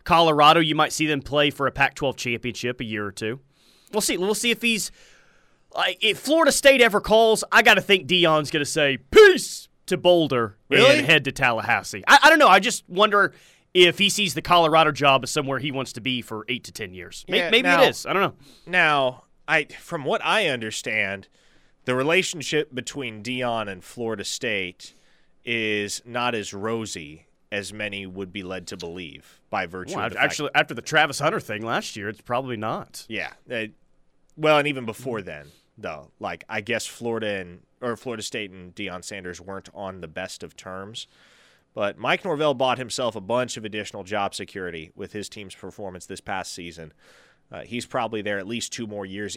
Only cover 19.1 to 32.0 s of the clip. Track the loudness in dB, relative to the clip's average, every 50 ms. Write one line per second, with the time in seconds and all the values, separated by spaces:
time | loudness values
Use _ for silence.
19.1 | -2 -4 _ _ _ _ _ -2 0 0 0 -4 -10 -18 -14 -12 -10 -6 -4 -2
20.1 | -2 -2 0 0 0 0 0 0 -2 -2 -4 -8 -8 -8 -6 -4 -2 -2 -2 -2
21.1 | -4 -8 -12 _ _ _ _ _ _ _ _ _ _ _ _ -4 -2 -2 0 2
22.1 | 0 0 0 -2 -6 -8 -6 -2 -2 -2 -2 -2 -6 -10 -10 -10 -10 -10 -10 -10
23.1 | -10 -10 -10 -8 -6 -4 -2 -2 -2 -4 -4 -6 -10 -12 -16 -16 -12 -8 -6 -6
24.1 | -6 -6 -8 -8 -8 -6 -4 -4 -2 -4 -4 -6 -10 _ -20 -20 -20 _ _ _
25.1 | _ _ _ _ _ _ _ -6 -4 -2 -2 -2 -2 -2 -4 -6 -8 -12 -12 -8
26.1 | -6 -4 -2 -2 -2 -4 -6 -8 -10 -8 -6 -4 -4 -4 -6 -8 -10 -12 -14 -16
27.1 | -18 -20 _ _ _ _ _ _ -8 -8 -8 -8 -10 -10 -8 -8 -8 -10 -12 -12
28.1 | -10 -12 -12 -10 -10 -12 -10 -10 -10 -12 -12 -12 -14 -12 -12 -12 -12 -12 -14 -14
29.1 | -16 -20 -20 _ _ _ _ _ -6 -6 -6 -6 -8 -12 -10 -8 -6 -6 -6 -6
30.1 | -2 -2 -2 0 0 -4 -6 0 0 0 0 0 -4 -10 -8 0 2 2 2 2
31.1 | 0 -2 -2 -2 -2 -2 -6 -8 -10 -8 -6 -4 -4 -4 -6 -8 -10 -10